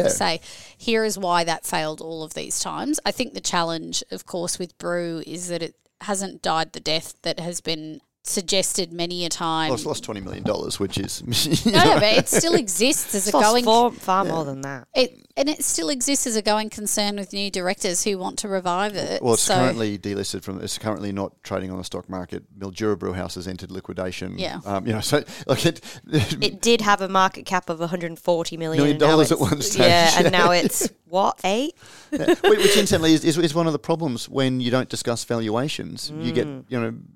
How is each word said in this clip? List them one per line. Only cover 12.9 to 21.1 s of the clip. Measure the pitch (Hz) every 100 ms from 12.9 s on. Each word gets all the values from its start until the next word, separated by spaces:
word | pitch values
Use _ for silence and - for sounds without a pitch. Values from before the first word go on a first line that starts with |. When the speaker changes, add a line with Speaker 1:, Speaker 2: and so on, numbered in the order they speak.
| 302 - 202
Speaker 2:
as | 196
Speaker 3:
It's |
Speaker 2:
a | 202
Speaker 3:
lost | 208
Speaker 2:
going | 240 233
Speaker 3:
far, | 226 240
far | - - 190 185
Speaker 1:
Yeah. |
Speaker 3:
more | 160 143
than | 135
that. | 139 127 -
Speaker 2:
It, | 262 - - _ -
and | 285
it | 302
still | - - 320
exists | 269 262 269 262
as | 220
a |
going | 208 214 214
concern | 220 208 - 208 202
with | 190
new | 196 202
directors | 185 180 - 196 175
who | 214 190
want | 190 -
to | 208
revive | 190 180 175 208 190
it. | 143 -
Speaker 1:
Well, | 123 113
it's |
Speaker 2:
So | - 190
Speaker 1:
currently | 127 113 107 101
delisted | 101 101 98 98
from, | 101 95
it's | 98 -
currently | 110 95 101